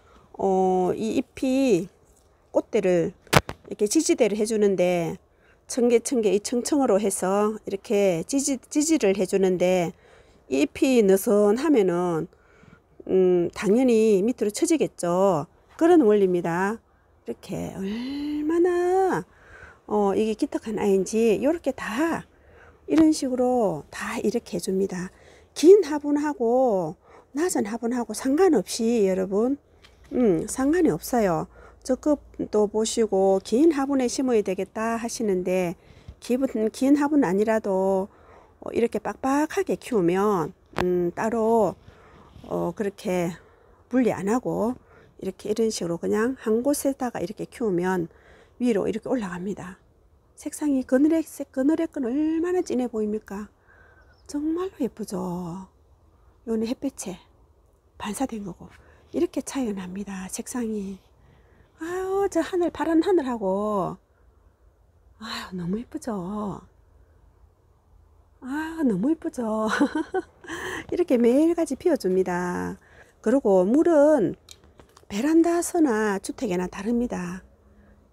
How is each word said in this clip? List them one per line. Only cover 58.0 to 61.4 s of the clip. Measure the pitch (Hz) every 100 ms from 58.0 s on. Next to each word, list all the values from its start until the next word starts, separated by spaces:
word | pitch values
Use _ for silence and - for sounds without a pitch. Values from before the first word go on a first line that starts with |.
| 214 202 262 226
거고 | 202 - - - - - _
이렇게 | - 339 -
차이가 | - 277 247
납니다. | 196 180 190 196 190 185
색상이. | - 233 254 226 214 196 190 _ _ _ _